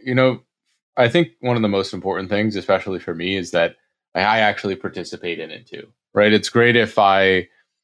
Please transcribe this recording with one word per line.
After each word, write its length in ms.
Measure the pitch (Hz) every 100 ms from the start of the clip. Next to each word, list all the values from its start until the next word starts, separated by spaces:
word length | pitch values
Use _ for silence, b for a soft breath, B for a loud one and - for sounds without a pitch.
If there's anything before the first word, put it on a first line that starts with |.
you 100 | 131
know, 260 | 127 131 110 _ _ _ _ _ -
I 120 | 120
think 220 | 170 165 _
one 160 | 123 120
of 60 |
the 60 | 107
most 240 | 98 95
important 380 | 95 95 92 92
things, 260 | 104 107 101
especially 420 | 90 95 101 90
for 160 | -
me, 220 | 80 90 98
is 140 | 85
that 260 | 87 85 - _ _ _
I, 60 | 87
I 180 | 101 113
actually 380 | 104 98 104 95
participate 600 | 98 95 85 87 87 80
in 120 | 80
it 160 | 78 -
too, 220 | 71 - _ _
right? 180 | 101 107
It's 160 | 107 -
great 280 | 120 120 120
if 220 | 110 -
I, 500 | 101 95 95 92 87 _ _ _